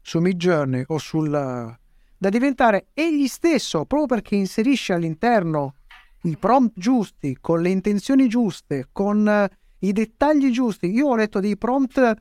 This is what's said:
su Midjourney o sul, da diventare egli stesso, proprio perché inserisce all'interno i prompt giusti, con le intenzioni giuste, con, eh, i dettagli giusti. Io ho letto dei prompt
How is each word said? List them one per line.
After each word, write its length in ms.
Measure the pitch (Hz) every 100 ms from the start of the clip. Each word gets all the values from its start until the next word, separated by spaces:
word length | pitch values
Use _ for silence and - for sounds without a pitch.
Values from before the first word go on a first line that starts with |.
su 180 | - 165
Midjourney 640 | 175 185 175 160 139 127 135
o 100 | 160
sul, 320 | - 160 156
da 1000 | 147 135 123 117 117 _ _ _ _ 190
diventare 580 | 226 277 254 240 190 _
egli 340 | - 330 302 269
stesso, 580 | - 339 294 - 160
proprio 200 | 143 285
perché 300 | 285 233 -
inserisce 560 | 202 190 - 226 262 -
all'interno 840 | 175 165 160 233 233 170 156 139 - _ - _ _
i 120 | 175
prompt 420 | 147 190 262 240 -
giusti, 600 | 185 254 190 _ 143 127
con 220 | - 165
le 80 | 175
intenzioni 580 | 190 208 202 - 269 262
giuste, 640 | 233 220 - _ 139 -
con, 340 | - 202 208 208
eh, 220 | 208 196 _ _ _
i 140 | 190
dettagli 580 | 202 220 _ 285 302 269
giusti. 400 | 240 247 190 175
Io 160 | 226 294
ho 80 |
letto 240 | 233 214 202
dei 180 | 202 202
prompt 580 | 233 269 262 - 247 214